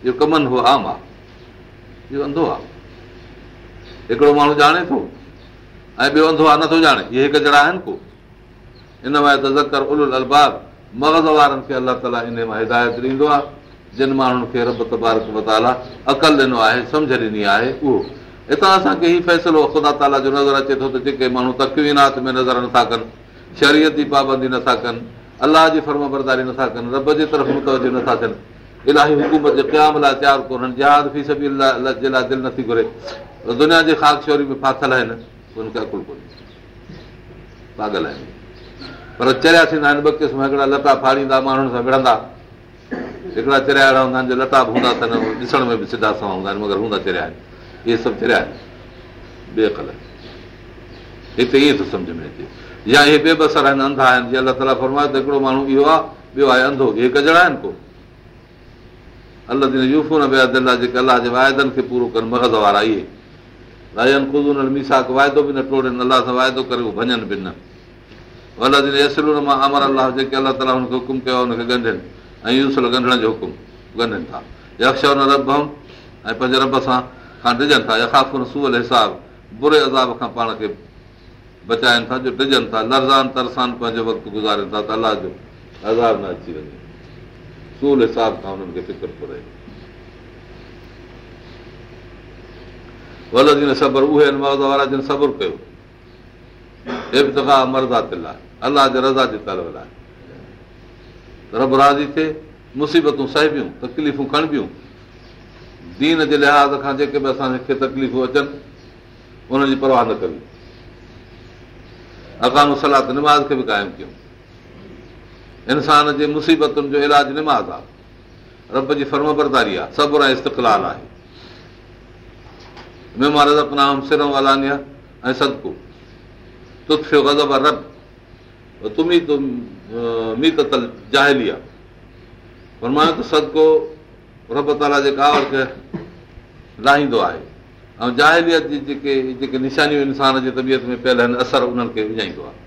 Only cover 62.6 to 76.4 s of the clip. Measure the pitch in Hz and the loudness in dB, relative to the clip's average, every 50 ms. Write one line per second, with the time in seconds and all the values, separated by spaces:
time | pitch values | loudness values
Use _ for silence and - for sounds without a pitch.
62.6 | 104 101 101 104 107 113 107 95 78 - - - - - - - - - - - | 2 4 4 4 2 2 0 -2 -4 -8 -16 -20 -20 -20 -20 -20 -20 -20 -20 -20
63.6 | - - - - - - - 107 117 131 139 143 139 135 139 147 143 143 143 139 | -20 -20 -20 -20 -20 -16 -6 0 2 2 4 2 2 0 0 0 2 2 0 0
64.6 | 135 131 135 139 131 - 143 131 127 123 127 135 139 143 143 151 143 143 139 135 | 0 -2 -2 -2 -2 0 0 0 0 0 2 2 2 2 4 2 0 0 0 -4
65.6 | 127 135 135 135 131 127 123 123 123 127 131 127 120 123 123 127 127 131 131 135 | -4 -2 0 0 0 0 -2 -2 0 2 2 2 2 0 0 0 0 0 0 -2
66.6 | 127 120 123 120 120 110 98 95 120 123 123 117 107 95 101 98 95 92 87 - | -4 -4 -4 -4 -4 -6 -4 -4 -2 -2 -2 -4 -4 -6 -8 -8 -8 -10 -12 -14
67.6 | - - - - - - - - - - - - - - - - - - - - | -20 -20 -20 -20 -20 -20 -20 -20 -20 -20 -20 -20 -20 -20 -20 -20 -20 -20 -10 -2
68.6 | 113 131 139 143 139 139 139 139 143 143 139 156 147 151 151 147 143 143 139 135 | 0 2 2 2 2 0 2 2 2 2 2 0 0 0 0 0 2 0 0 2
69.6 | 135 139 143 143 139 135 139 135 127 131 123 135 135 135 135 135 135 135 131 131 | 2 2 2 2 0 2 2 0 0 0 0 -2 -4 -2 -2 -2 -2 -2 -2 -2
70.6 | 135 131 127 127 127 117 127 127 123 127 135 131 123 127 127 123 127 120 120 113 | -2 0 0 -2 -2 -4 -4 -6 -4 -4 -6 -6 -4 -2 0 0 0 -2 -2 -4
71.6 | 120 117 123 127 117 113 104 85 - - - - - - - - - 110 123 131 | -4 -2 -2 -2 0 -2 -4 -4 -8 -16 -20 -20 -20 -20 -20 -12 -4 0 0 2
72.6 | 139 135 135 135 123 120 120 127 123 123 127 120 110 110 107 - - 90 92 - | 2 2 0 0 0 0 0 0 0 0 0 0 0 -2 -2 -4 -8 -12 -12 -14
73.6 | - - - - - - - 104 117 113 104 95 82 - - 131 - - - - | -20 -20 -20 -20 -20 -18 -6 -6 -4 -4 -4 -8 -10 -10 -14 -16 -16 -16 -20 -20
74.6 | - - - - 113 131 135 135 139 143 143 139 139 135 139 139 131 131 139 147 | -20 -20 -8 -2 0 0 0 2 2 2 2 2 2 2 2 2 2 0 0 0
75.6 | 147 147 - - - - - - - - - - - 104 113 110 | -2 -4 -8 -16 -20 -20 -20 -20 -20 -20 -20 -16 -10 -10 -6 -4